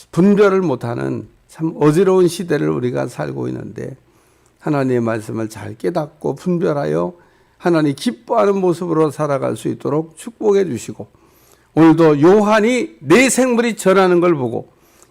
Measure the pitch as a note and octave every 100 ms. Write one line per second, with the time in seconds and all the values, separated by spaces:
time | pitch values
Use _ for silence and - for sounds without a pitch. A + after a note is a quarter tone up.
0 | - - G3 G3+ G#3 F#3+ F3+ B2 A#2 B2+
1 | C3+ A#2+ G#2+ _ _ - D#3+ D#3+ D3+ D#3
2 | F#3+ F#3 F3 - E3+ D3 D3+ D3+ B2 C3+
3 | C3 C3+ D3+ C3+ B2 B2 G#2+ - B2+ C3+
4 | _ _ _ _ _ _ E3 C#3+ C3 B2
5 | A2+ A2+ G#2+ A2+ A2 G#2 G#2 G#2+ F3+ E3+
6 | - _ C#3+ C#3 F#3 F3 F3 D3 D3+ D#3
7 | F3+ F3 _ _ _ _ F3+ E3 D3+ C#3
8 | B3 A#3 - A#3 G3+ G3 F#3 E3 F3 D#3
9 | D#3 C3 D3+ C3+ C3 A#2 - A#2 C3 D3
10 | D#3+ - B3 - G#3+ G3 F#3 A#2 - G#2+
11 | A#2 _ _ _ _ _ _ D3+ D#3+ D#3+
12 | D#3+ D3 D#3+ G#3+ G#3 A3 G#3+ B3+ - -
13 | C3+ G3+ C4 - B3+ A#3 A#3+ G#3+ F#3+ F#3+
14 | F#3 F3 F3 D#3 B2 A2+ - _ _ _
15 | _